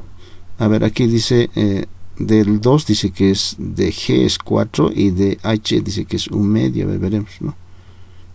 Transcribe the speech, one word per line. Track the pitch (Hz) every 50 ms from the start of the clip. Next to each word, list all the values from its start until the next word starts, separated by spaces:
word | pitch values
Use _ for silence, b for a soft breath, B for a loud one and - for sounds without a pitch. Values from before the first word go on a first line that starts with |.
| - - b b b b b b b b - -
A | 113 104
ver, | 107 110 110
aquí | 110 107 - 127
dice, | 113 117 113 113 - 127 120 120 117 -
eh, | 113 107 101 98 95 - - - - - - - -
del | 101 101 110 110 107 101 107 104
dos | 107 123 135 151 - -
dice | 107 - - 95
que | 92 - 95 98
es, | 98 95 - - - -
de | - 87 87 85 95 82
G | - - - - 127 131 127
es | - - -
cuatro | - - 110 107 107 113 - - - -
y | - - 104 101
de | 90 90 98 98 92 - -
H | 107 113 110 - - 117 113
dice | 101 95 101 110 107
que | - -
es | - - -
un | - 104 104 101
medio, | 107 110 127 131 123 107 95
a | 95
ver, | 98 95
veremos, | 95 95 104 104 101 - - -
¿no? | - - 147 - b b b b b b b b b b b b b b b